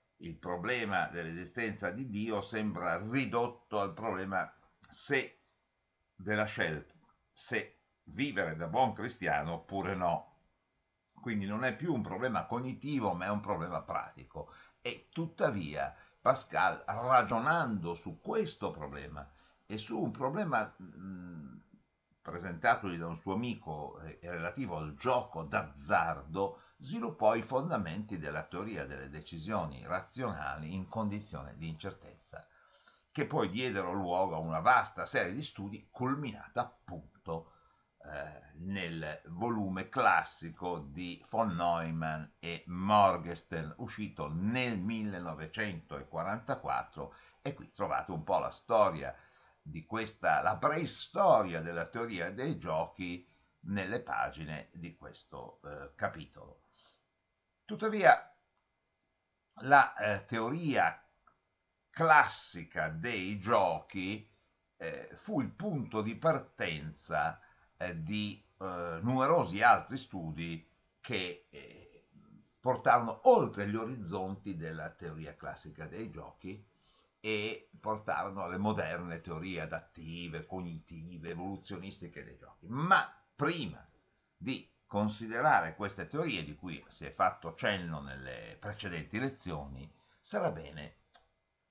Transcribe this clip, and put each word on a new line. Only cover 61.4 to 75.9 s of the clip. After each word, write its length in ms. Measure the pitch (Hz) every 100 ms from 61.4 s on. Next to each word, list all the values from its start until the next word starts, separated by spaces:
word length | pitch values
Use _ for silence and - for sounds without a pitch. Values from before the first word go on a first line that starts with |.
| _ _ _ _ _
classica 960 | - 160 151 139 - - 85 80 85 80
dei 500 | 80 120 107 92 104
giochi, 920 | 98 110 92 80 - 95 92 107 - _ _ _ _ -
eh, 340 | 82 71 -
fu 260 | - - 220
il 100 | 220
punto 500 | - 208 151 107 107
di 160 | 107 110
partenza, 1200 | 160 143 - - 92 78 78 - - 76 78 - - _ _ -
eh, 260 | 90 82
di, 400 | 80 107 104 104 _ -
eh, 400 | 95 87 85 82
numerosi 600 | 117 131 135 170 92 95
altri 360 | 117 98 - 131
studi 680 | - 95 80 78 82 82 - _ _ _
che, 460 | - 101 90 87 -
eh, 580 | 71 65 - - - _ - - - - _
portarono 680 | 127 123 135 120 113 - 254
oltre 400 | 226 123 101 101
gli 80 | 113
orizzonti 800 | 113 127 85 92 95 98 104 85
della 340 | 80 80 80
teoria 460 | - 85 78 76 -
classica 500 | 71 - 78 73
dei 240 | 78